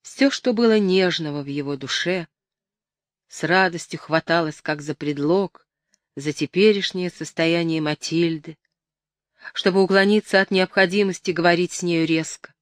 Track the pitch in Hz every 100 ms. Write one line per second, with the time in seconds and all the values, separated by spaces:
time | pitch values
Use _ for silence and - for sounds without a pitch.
0 | - - 277 - 254 226 233 220 196 185
1 | 185 165 156 147 143 143 139 143 131 -
2 | 175 185 165 _ _ _ _ _ _ _
3 | _ _ _ - 156 185 190 170 - 165
4 | - 160 - 170 160 - - 151 147 151
5 | 147 143 147 185 190 _ _ _ _ _
6 | _ - 143 147 147 175 214 202 185 185
7 | 180 - 156 - 165 170 170 160 151 151
8 | - 165 170 160 151 156 _ _ _ _
9 | _ _ _ _ - - 202 185 185 196
10 | 196 214 - 190 196 190 185 - 190 196
11 | 196 180 - 175 175 175 175 - 175 170
12 | 160 160 160 - - _